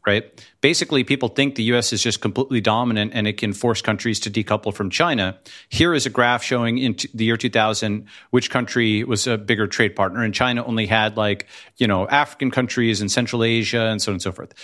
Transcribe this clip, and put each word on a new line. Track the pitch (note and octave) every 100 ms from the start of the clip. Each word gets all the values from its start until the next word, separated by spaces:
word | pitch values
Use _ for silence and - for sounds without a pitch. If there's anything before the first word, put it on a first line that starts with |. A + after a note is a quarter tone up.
| G#2
right? | G#2 - - - _
Basically, | C#3 E3+ D3+ C#3
people | A#2+ C#3 A#2+
think | C3+ C#3 C3+
the |
U | A2+ A#2+
S | A#2
is | G#2+
just | A#2 -
completely | A2 B2 C3 A#2+
dominant | G#2+ A2+ B2 G#2+ G#2
and | A2 G#2
it | G#2
can | G#2+
force | G2 A#2+ A2
countries | - G#2+ A#2+ G#2
to | G#2+
decouple | G#2+ G2 G#2+ G#2+
from | - G2
China. | - E3+ B2 F#2 - - - -
Here | - E3+
is | D3+ B2+
a |
graph | A#2 A#2+ B2
showing | - B2 A#2 B2
in | B2+ -
t-, | -
the | A2+ A2+
year | A#2
two | B2
thousand | A2+ A2 G#2 A2 G#2 - - -
which | B2+ -
country | C3 A#2+ B2 A2 G#2+
was | B2 A2 B2+
a | A2
bigger | G#2 A2 G2+
trade | - G#2 -
partner, | F#2+ G#2
and | A2
China | - B2+ A#2+ A#2
only | A2+ G2+
had, | A2 G#2+ A2
like, | G#2 G2+ - - - -
you | A#2
know, | F#2 F#2+
African | C#3+ C#3+ - C3
countries | C3 B2 B2+ A2+ G#2
and | G2+
Central | B2+ A#2+ A#2+
Asia | A2+ A2+ G2+ A#2+ A2+
and | G#2
so | -
on | F#2
and |
so | F#2+
forth. | - - -